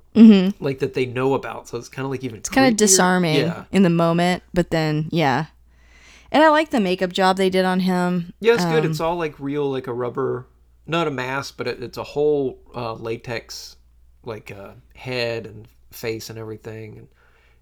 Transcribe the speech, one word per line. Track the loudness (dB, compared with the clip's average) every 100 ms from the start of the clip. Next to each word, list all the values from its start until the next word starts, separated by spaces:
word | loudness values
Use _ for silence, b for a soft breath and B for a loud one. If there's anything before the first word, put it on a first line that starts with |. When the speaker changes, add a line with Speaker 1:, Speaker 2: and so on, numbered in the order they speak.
| _ 8
Speaker 1:
Mm-hmm. | 10 10 4 -2
Speaker 2:
like, | -6 -4
that | -4
they | -4 -4
know | -2 -2
about. | -2 -4 -14 -12
So | -14
it's | -14
kinda, | -10 -8
like, | -6
even | -10 -10
Speaker 1:
It's | -2
kinda | 2 4
Speaker 2:
creepier. | 4
Speaker 1:
disarming | 4 4 4 4 2 0
Speaker 2:
Yeah. | 0 -4 -2
Speaker 1:
in | 2
the | 4
moment, | 4 2 2 0 -2 -4
but | -2 0
then, | 0 -2 -2 -2
yeah. | 0 0 0 -4 _ _ b b b b b b
And | 4
I | 4
like | 4 2
the | 0
makeup | 0 0 -2
job | 0 2 2
they | 2
did | 2 0
on | 2
him. | 2 2 0 -2 -6 -4
Speaker 2:
Yeah, | 2
it's | 2 2
good. | 2 0
Speaker 1:
Um, |
Speaker 2:
It's | -2
all, | -2 -2
like, | -4 -6
real, | -6 -4 -2
like, | -4 -6
a |
rubber, | -6 -6 -4 -4 -4 -8 _ _ _ -6
not | -4 -2
a |
mask, | -4 -6 -6 -8 -10
but | -8
it, | -8
it's | -10 -10
a |
whole, | -8 -2 0 0 -2 -6 -14 -10
uh, | -8
latex, | -8 -8 -8 -8 -10 -10 -18 -18 -20 _ _ _ _
like, | -14 -14 -14
uh, | -18 -18 -20 -20 -18
head | -10 -6 -4 -6 -10
and | -18 -20 _ _
face | -12 -8 -8 -10
and | -14
everything. | -14 -14 -14 -16 -16 -20
And | -20 _ _ _ _ _